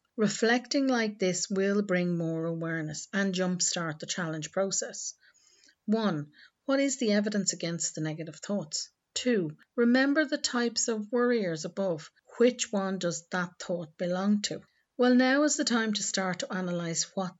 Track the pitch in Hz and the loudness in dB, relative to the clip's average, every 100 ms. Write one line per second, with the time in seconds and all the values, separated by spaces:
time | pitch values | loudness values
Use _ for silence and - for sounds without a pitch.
0 | _ - 208 208 226 247 240 285 269 247 | _ 0 0 2 2 2 0 0 2 0
1 | 220 208 185 180 - 190 196 202 202 180 | 0 0 0 0 -2 0 2 2 2 2
2 | 175 170 165 160 165 165 165 165 156 151 | 2 0 -2 -2 -2 -4 -4 -4 -6 -8
3 | - 196 196 180 185 180 - 180 165 151 | -6 -2 0 0 0 0 -2 -2 -4 -6
4 | 151 - 165 156 156 - 196 - 240 - | -6 -6 -4 -6 -6 -2 -2 -2 -4 -8
5 | - - _ _ _ _ - _ - 220 | -12 -12 _ _ _ _ -20 _ -2 0
6 | 214 156 147 - - _ - 277 277 269 | 2 -2 -4 -12 -20 _ 0 2 2 2
7 | 226 208 208 214 185 180 170 170 - - | 2 2 2 0 -2 -2 -4 -4 -4 -4
8 | 156 156 160 151 - 202 151 - - _ | -4 -4 -8 -10 -4 -4 -4 -8 -10 _
9 | _ - 254 226 151 156 _ - 240 254 | _ -4 0 2 0 -4 _ 0 4 6
10 | 277 285 302 294 - 240 240 226 - 220 | 4 4 2 0 -2 0 -2 0 -2 -2
11 | 208 240 247 240 185 160 180 190 196 156 | -2 0 2 2 0 -2 -6 -2 -2 -2
12 | - _ _ - 247 247 - 202 190 190 | -6 _ _ 4 4 4 -2 -2 -2 -2
13 | 175 160 - 185 180 - - 175 160 - | -2 -4 -4 -4 -4 -6 -6 -6 -6 -6
14 | 180 180 202 208 208 - - _ _ - | -2 0 2 2 0 -8 -12 _ _ 2
15 | 247 247 262 269 294 294 262 233 220 208 | 6 6 6 4 4 2 0 0 0 -2
16 | 185 - 190 180 - 185 185 175 170 165 | -2 -2 -2 -4 -4 -4 -2 -2 -2 -4
17 | - - 180 - | -4 -4 -6 -6